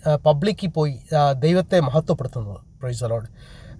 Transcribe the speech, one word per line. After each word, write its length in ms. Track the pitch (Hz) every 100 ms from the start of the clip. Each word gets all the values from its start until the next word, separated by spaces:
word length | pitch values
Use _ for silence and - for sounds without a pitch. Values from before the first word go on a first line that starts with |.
| 156
ആ, 80 | 151
പബ്ലിക്കിൽ 540 | 151 143 202 - 185
പോയി, 300 | 160 151 127 - 156
ആ, 140 | 143
ദൈവത്തെ 480 | 131 151 180 175 139
മഹത്വപ്പെടുത്തുന്നത്? 1080 | 127 147 - 165 123 123 107 92 - - 127
Praise 200 | 117 120
the 80 |
Lord. 180 | 113 110 - - - - -